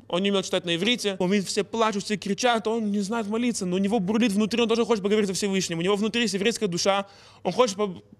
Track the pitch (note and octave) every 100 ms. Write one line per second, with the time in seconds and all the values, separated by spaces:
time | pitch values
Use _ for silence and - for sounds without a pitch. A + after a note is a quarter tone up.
0 | - F3 G3+ G3 F#3 F#3 E3+ E3+ G3+ B3
1 | G3+ F#3+ F#3 G3+ F3 - F#3+ A3+ A3 G3+
2 | - G#3 G3 G3 B3 A#3 G#3+ A#3 G#3 G#3
3 | F#3+ A#3 G3+ A3 B3 - F3+ F3+ G3 A3+
4 | F3+ A3 A#3 F#3+ G#3+ A#3 A3+ A3+ G#3 A3+
5 | G3 G#3+ G3 F#3 G3+ F#3+ F3 E3 F3 G#3
6 | A3 A#3+ A3+ F#3 A#3 A3+ G#3 E3+ G3+ G3
7 | G3 - - - F#3 F#3 B3 F#3+ G#3 F3
8 | - -